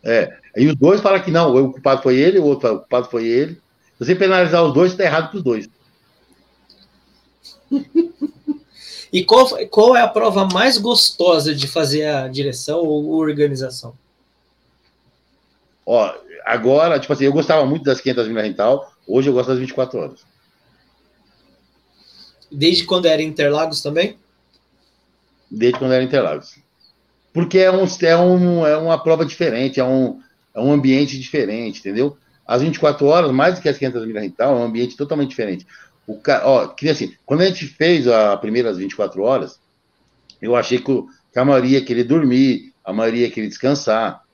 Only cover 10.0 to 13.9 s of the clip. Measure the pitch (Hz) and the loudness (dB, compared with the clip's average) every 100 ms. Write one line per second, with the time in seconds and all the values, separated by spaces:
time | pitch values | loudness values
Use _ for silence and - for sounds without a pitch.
10 | 233 214 226 190 190 185 254 233 214 240 | 2 2 0 0 -2 2 0 0 0 0
11 | - - 175 160 147 143 135 170 143 151 | 0 2 2 2 0 -4 -6 -4 -2 -2
12 | 151 143 131 131 139 127 - 160 165 151 | -2 -4 -6 -6 -6 -6 -6 -4 -2 -2
13 | 151 160 156 147 147 131 131 123 117 | -2 -2 -2 0 -2 -2 -8 -12 -18